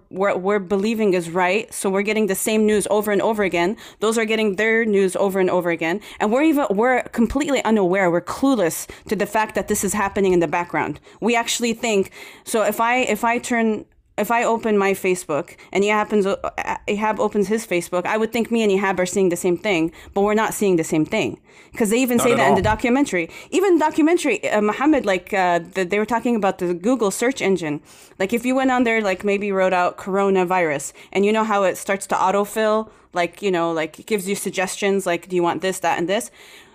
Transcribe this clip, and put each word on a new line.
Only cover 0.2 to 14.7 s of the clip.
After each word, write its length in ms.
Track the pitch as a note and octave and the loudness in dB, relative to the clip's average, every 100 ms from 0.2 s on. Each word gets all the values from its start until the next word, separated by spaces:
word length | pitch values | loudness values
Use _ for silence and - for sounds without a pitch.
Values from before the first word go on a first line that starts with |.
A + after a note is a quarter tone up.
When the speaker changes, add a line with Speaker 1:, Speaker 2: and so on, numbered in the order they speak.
| G3 E3+ | 0 0
Speaker 1:
we're 220 | F#3 G#3 | 0 -2
believing 540 | F3 G3 G#3+ A3 G#3 | 0 -2 0 0 2
is 160 | F3+ E3 | 0 0
right. 420 | F3 F3+ G3+ - | 0 0 0 -2
So 160 | - G#3 | -6 -2
we're 140 | F#3+ | -2
getting 240 | G3+ G#3+ G#3 | 0 0 0
the 80 | F#3+ | -2
same 300 | - G#3+ G#3+ | 0 2 4
news 200 | G#3+ - | 2 2
over 200 | G#3 G#3 | 0 0
and 100 | G3+ | 0
over 220 | G#3+ G#3+ | 0 0
again. 320 | F#3+ E3+ F3 A3+ - - | 0 0 0 -2 -10 -4
Those 180 | G#3+ A3+ | -2 0
are 40 | |
getting 320 | A3 A3 A3 F#3 | 0 0 0 0
their 300 | A3 A3+ A3+ | 0 2 2
news 300 | G3 F#3+ - | 2 2 2
over 220 | G3 F#3+ | 0 2
and 100 | F#3 | 2
over 220 | F3+ F3 | 2 0
again. 280 | E3 E3 G3 - - | -2 -2 -4 -6 -4
And 120 | G#3+ | 0
we're 120 | A#3+ | 2
even, 240 | D#4+ C#4+ C#4 | 2 2 0
we're 320 | F#3+ B3 B3 - | 2 2 2 0
completely 520 | - A3+ C#4 - B3+ - | 0 0 0 0 0 2
unaware. 440 | A3 F3+ G3 F3+ | 2 2 2 2
We're 100 | E3+ | 0
clueless 680 | E3+ - C4+ B3+ E3+ - - - - | -2 -2 0 2 0 -2 -10 -14 -6
to 80 | G3+ | -4
the 100 | G3+ | -2
fact 300 | A3+ G#3+ G#3+ | -2 -2 -4
that 120 | F#3+ | -4
this 160 | G#3 | -2
is 100 | G3 | -2
happening 380 | G#3 G3 G#3 G3 | -2 -2 0 2
in 80 | F3+ | 4
the 80 | E3 | 2
background. 520 | F3 F3 D#3 A2+ - - - | -2 -4 -4 -4 -6 -14 -6
We 160 | G3+ A#3 | -2 0
actually 380 | - - A#3 | -2 -2 -2
think, 380 | A3+ A#3 G#3 F#3+ - - - - | -2 0 0 0 -6 -20 -18 -4
so 160 | A3+ | -2
if 180 | G3+ A3 | 0 0
I, 180 | A3+ B3 | 0 0
if 240 | B3+ G#3+ A#3 | 0 0 0
I 140 | A#3+ | -2
turn, 460 | - A#3 A3+ G#3+ - _ _ - | -2 0 0 -2 -6 _ _ -6
if 140 | G#3 | -2
I 120 | A#3 | 0
open 340 | A3+ A3 A3+ | 2 0 0